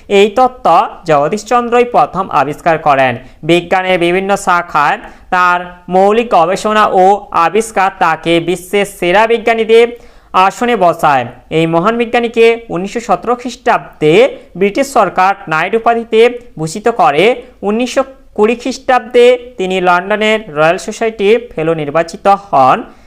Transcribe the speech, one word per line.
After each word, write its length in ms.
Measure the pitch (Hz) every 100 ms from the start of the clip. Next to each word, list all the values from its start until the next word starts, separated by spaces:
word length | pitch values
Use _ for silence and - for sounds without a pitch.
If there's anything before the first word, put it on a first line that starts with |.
| -
এই 220 | 202 208
তত্ত্ব 580 | 208 254 - 180 175 240 -
জগদীশচন্দ্রই 800 | 170 143 151 214 - 240 240 240
প্রথম 460 | 240 190 147 175 190
আবিষ্কার 480 | 147 139 143 175 156
করেন। 380 | 151 135 127 120 - -
বিজ্ঞানের 560 | 156 175 170 190 185 185
বিভিন্ন 380 | 170 185 196 196
শাখায় 600 | 190 175 175 151 151 214 - - -
তার 300 | 180 180 180 180 180 -
মৌলিক 400 | 185 196 226 233
গবেষণা 560 | 180 165 185 214 214 208
ও 400 | 190 185 202 -
আবিষ্কার 600 | 165 165 202 220 202 190 -
তাকে 420 | 170 160 165 170
বিশ্বের 440 | 160 180 - 202
সেরা 420 | 196 - 175 185 226
বিজ্ঞানীদের 600 | 233 233 226 214 226 233 240 - - _
আসনে 440 | 190 190 - 240 233
বসায়। 500 | 175 160 156 131 120 - -
এই 160 | 160 165
মহান 320 | 165 202 233
বিজ্ঞানীকে 680 | 226 240 233 233 226 233 -
উনিশশো 320 | 170 202 233
সতেরো 340 | 220 175 214
খ্রিস্টাব্দে 1040 | 247 254 - 240 180 - - 151 190 269 - - 170
ব্রিটিশ 360 | 202 208 -
সরকার 420 | 240 185 185 190 196 165
নাইট 260 | 156 185
উপাধিতে 640 | 226 233 233 226 220 240 240 - 156
ভূষিত 300 | 160 214 233
করে। 540 | 202 160 147 214 240 - -
উনিশশো 400 | 196 220 247 277 269 - -
কুড়ি 220 | - 214 240
খ্রিস্টাব্দে 1000 | 269 - - 247 226 247 240 247 - -
তিনি 220 | 185 185
লন্ডনের 760 | 180 180 196 208 214 214 214
রয়্যাল 240 | 147 156 190
সোসাইটি 600 | - - 226 220 196 233 240
ফেলো 240 | - 160
নির্বাচিত 520 | 160 143 156 170 - 196
হন। 560 | 196 - 143 131 196 - -